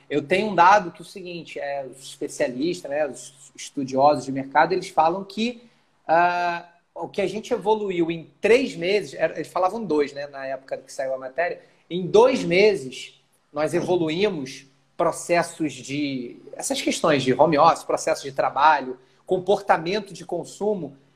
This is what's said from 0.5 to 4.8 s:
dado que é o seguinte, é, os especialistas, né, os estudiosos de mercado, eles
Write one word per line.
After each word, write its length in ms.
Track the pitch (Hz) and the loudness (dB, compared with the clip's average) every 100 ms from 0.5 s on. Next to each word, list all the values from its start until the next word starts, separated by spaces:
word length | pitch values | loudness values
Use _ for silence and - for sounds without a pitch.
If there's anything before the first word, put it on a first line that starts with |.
| 180 | 6
dado 360 | 170 208 175 | 8 8 4
que 100 | - | -8
é 40 | 170 | -18
o 20 | |
seguinte, 520 | 202 180 170 151 151 | -14 -12 -12 -12 -8
é, 260 | 143 139 131 | -6 -6 -8
os 120 | 117 | -14
especialistas, 880 | - - 143 - 147 123 160 175 143 | -18 -10 -10 -4 -4 -2 -2 -4 -4
né, 180 | 143 147 | -2 -2
os 440 | 120 - - - - | -6 -16 -20 -20 -18
estudiosos 720 | - - 135 131 139 147 135 | -12 -8 -4 4 4 4 -2
de 60 | |
mercado, 400 | 135 131 147 165 | -6 0 2 2
eles 160 | 185 | 0